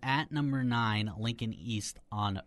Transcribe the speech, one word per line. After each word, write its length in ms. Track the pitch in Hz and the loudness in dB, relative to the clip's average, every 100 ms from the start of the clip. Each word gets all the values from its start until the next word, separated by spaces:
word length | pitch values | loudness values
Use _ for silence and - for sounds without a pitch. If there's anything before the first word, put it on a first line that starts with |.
at 280 | 131 135 156 | 0 0 0
number 320 | 147 143 135 | 0 2 2
nine 500 | 127 120 113 107 107 101 | 2 4 4 2 0 -2
Lincoln 360 | 113 117 113 | -4 -2 -4
East 440 | - 98 110 - - - | -4 -4 -2 -4 -10 -8
on 300 | 107 104 98 | -2 0 -2